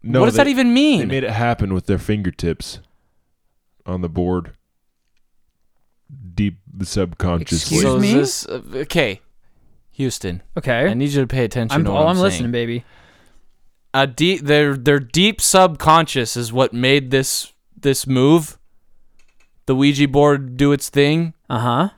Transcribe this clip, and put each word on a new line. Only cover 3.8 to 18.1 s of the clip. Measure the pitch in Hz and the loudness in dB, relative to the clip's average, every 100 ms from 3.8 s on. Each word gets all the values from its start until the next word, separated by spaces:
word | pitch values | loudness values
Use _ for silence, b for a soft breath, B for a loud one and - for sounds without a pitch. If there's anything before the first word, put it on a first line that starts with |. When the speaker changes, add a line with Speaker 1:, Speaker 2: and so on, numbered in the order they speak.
| - | -8
Speaker 1:
on | 92 | -6
the | 90 | -4
board. | 80 87 90 80 - _ _ _ _ _ _ _ _ _ _ _ _ _ _ _ 139 95 | -2 -2 -2 -6 -20 _ _ _ _ _ _ _ _ _ _ _ _ _ _ _ -20 -12
Deep | 87 101 85 _ 92 | -2 -2 -4 _ -12
subconsciously. | 92 104 90 - 92 85 80 82 - 160 | -6 -4 -4 -4 -2 -2 -2 -6 -2 0
Speaker 3:
Excuse | |
Speaker 2:
So | 185 131 | 2 2
is | |
Speaker 3:
me? | 202 | 2
Speaker 2:
this, | 247 381 - - | 2 0 -4 -10
uh, | 123 - 127 | -12 -10 -10
okay, | 151 170 123 95 _ _ _ _ _ _ _ | -2 0 0 -4 _ _ _ _ _ _ _
Houston. | - 131 - 95 87 - - | -6 -6 -4 -8 -8 -10 -8
Speaker 3:
Okay. | - 117 160 | -4 0 0
Speaker 2:
I | |
need | 120 143 | 0 -2
you | 143 | -2
to | 127 | -2
pay | 131 117 | -2 -2
attention | 123 113 139 | -2 -2 -2
Speaker 3:
I'm, | 101 | 0
Speaker 2:
to | |
Speaker 3:
oh, | 98 | 0
Speaker 2:
what | |
I'm | 156 | 2
Speaker 3:
I'm | 180 | 2
listening, | 190 180 | 0 0
Speaker 2:
saying. | 123 | -4
Speaker 3:
baby. | 120 117 120 - b b b b b - _ _ _ _ | -4 -4 -6 -10 b b b b b -20 _ _ _ _
Speaker 2:
Uh, | 135 135 | -2 -2
de-, | 120 165 185 | 0 0 0
their, | 143 147 147 135 | 2 2 2 0
their | 123 143 | 2 0
deep | 123 160 202 214 | 0 2 2 0
subconscious | - 190 185 151 156 165 160 135 117 120 | 2 4 4 2 2 4 2 -2 -4 -6
is | 113 | -4
what | 120 127 | 0 0
made | 120 127 143 131 | 0 2 2 2
this, | 135 131 - - _ _ - | -2 -2 -6 -8 _ _ -4
this | 139 135 | -2 -2
move. | 131 | -2